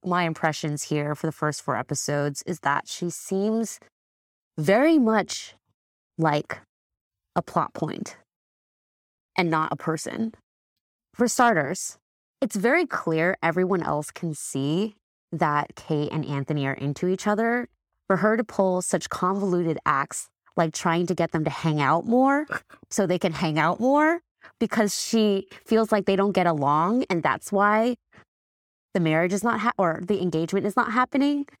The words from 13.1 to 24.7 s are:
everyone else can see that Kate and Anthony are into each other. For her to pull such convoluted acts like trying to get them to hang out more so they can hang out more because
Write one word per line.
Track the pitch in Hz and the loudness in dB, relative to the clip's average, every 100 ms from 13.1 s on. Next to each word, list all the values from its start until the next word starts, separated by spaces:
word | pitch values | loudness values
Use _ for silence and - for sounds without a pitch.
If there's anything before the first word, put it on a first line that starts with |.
| 160 170 190 | 0 0 0
everyone | 165 170 185 185 | 0 0 0 0
else | 160 151 151 | 0 -4 -4
can | - 170 | -8 -8
see | 151 - 135 139 165 214 - _ _ _ | -8 -8 -4 -2 -2 -2 -6 _ _ _
that | 160 160 147 - | -2 0 0 -2
Kate | - - 156 147 | -8 -4 -2 -2
and | 156 143 | -4 -4
Anthony | 139 135 151 135 | -4 -4 -2 -4
are | |
into | 135 139 143 180 | -4 -6 -2 -2
each | 190 208 | -2 0
other. | 208 226 240 240 _ _ _ - | 0 0 -2 -6 _ _ _ -2
For | 190 | 2
her | 214 220 | 2 2
to | |
pull | 220 - 190 180 | 0 0 0 0
such | 180 180 - | 0 -2 -4
convoluted | - 180 196 196 175 165 151 - | -4 -2 0 0 0 0 -2 -2
acts | 139 143 - - _ _ - | -2 -2 -8 -14 _ _ -2
like | 165 | 0
trying | - 175 165 175 | 0 0 2 0
to | |
get | 175 165 | 0 0
them | 160 | 0
to | 151 | -2
hang | - 165 151 | -2 0 2
out | 139 165 - | 2 2 2
more | 240 269 277 302 - - - - | 4 4 2 -2 -8 -12 -20 -6
so | - 190 | -2 0
they | 180 | 0
can | 190 | 0
hang | 147 165 151 | -2 0 2
out | 156 - | 2 2
more | 247 285 311 339 - _ - _ | 2 4 4 0 -6 _ -20 _
because | 226 | -2